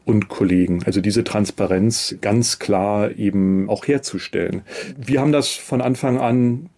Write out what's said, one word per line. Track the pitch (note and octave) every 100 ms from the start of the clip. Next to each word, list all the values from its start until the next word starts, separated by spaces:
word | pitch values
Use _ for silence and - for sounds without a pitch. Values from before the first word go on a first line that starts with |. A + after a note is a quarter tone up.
| -
und | G#2+ G2
Kollegen. | - G2 F2+ F2+ F2 F#2+
Also | F#2+
diese | G2 G#2+
Transparenz | - G#2+ G2+ - F#2+ F#2 A2 A2+ - -
ganz | G2+ A2+ A#2 -
klar | - G2 G2+ G#2 G#2 -
eben | G2+ G2 F#2+ F#2+ G2
auch | G#2 -
herzustellen. | C#3 - F2+ - F#2+ F2 F#2 - - - -
Wir | A#2 C3+
haben | C#3+
das | D3 -
von | - - B2+
Anfang | B2 B2+ C3+ B2+
an | B2 B2 A#2+ A#2+ E3